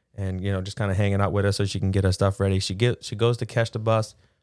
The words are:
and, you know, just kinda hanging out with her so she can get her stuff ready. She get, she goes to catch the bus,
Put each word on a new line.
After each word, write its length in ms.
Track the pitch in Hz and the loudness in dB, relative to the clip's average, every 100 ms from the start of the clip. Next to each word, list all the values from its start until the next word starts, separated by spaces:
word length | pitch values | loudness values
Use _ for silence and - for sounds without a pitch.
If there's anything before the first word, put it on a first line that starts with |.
| _ - | _ -8
and, 280 | 95 92 | -6 -4
you 80 | 98 | -2
know, 100 | 95 | -2
just 160 | 95 - | -4 -4
kinda 160 | 104 | -2
hanging 280 | 95 101 98 | 0 2 2
out 100 | 98 | 2
with 140 | 101 101 | 2 2
her 60 | |
so 120 | 98 | 2
she 160 | 104 101 | -2 -2
can 120 | 95 | 0
get 120 | 98 | 2
her 80 | 95 | 2
stuff 280 | 90 98 - | 2 2 2
ready. 200 | 98 95 | 0 0
She 140 | - 95 | -2 0
get, 280 | 120 - - | 0 0 -6
she 100 | 104 | -2
goes 220 | 117 117 | 0 0
to 80 | 117 | -2
catch 260 | 120 113 | -2 -2
the 80 | 110 | -2
bus, 360 | 110 110 110 - _ _ | 0 0 0 -10 _ _